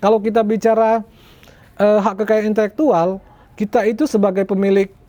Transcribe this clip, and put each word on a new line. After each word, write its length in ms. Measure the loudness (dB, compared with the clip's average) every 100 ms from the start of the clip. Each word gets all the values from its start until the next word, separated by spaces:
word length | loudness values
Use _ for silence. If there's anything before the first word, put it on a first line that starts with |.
kalau 160 | 2 0
kita 240 | 0 -2
bicara, 640 | 0 0 0 2 2 0 -4 -20 -20 -20 -20 -20 -20 -2
eh, 200 | 2 2
hak 160 | 0 -4
kekayaan 320 | -2 0 0
intelektual, 720 | -2 -2 0 0 2 0 -4 -12 -20 -20 -8
kita 240 | -2 0 -2
itu 160 | -2 -2
sebagai 400 | 0 0 0 -2
pemilik 400 | -2 0 0 0 -6